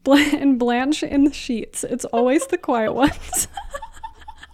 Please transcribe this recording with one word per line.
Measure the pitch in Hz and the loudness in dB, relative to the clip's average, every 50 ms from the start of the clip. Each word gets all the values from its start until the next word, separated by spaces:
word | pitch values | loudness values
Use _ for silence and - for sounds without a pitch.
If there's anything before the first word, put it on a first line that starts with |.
| - | 2
Bl-, | 269 277 | 4 6
<laughs> | 285 294 294 294 277 | 6 4 4 0 2
and | 269 277 269 233 | 2 2 2 2
Blanche | 247 240 240 240 262 277 302 - | 2 0 0 0 0 0 -2 -2
in | 330 - - 277 277 | -2 -2 2 4 4
the | 302 - | 2 2
sheets? | - - - 240 214 - - - - - | -2 -6 -6 -6 -6 -6 -8 -10 -10 -8
It's | - - 240 - | -6 -6 -6 -6
always | - - 233 240 247 269 320 539 | -4 0 2 2 4 2 2 0
the | - - | -2 -6
quiet | 359 - - 254 226 220 214 - | -4 -2 0 0 0 0 0 0
ones." | - 269 302 - - - - - - - - - | 2 2 0 0 -2 -10 -6 -4 -4 -4 -4 -8
<laughs> | - - - - - 906 - - - - - - - - - - - - - | -12 -12 -12 -12 -12 -12 -14 -16 -16 -16 -16 -16 -18 -20 -20 -20 -20 -20 -20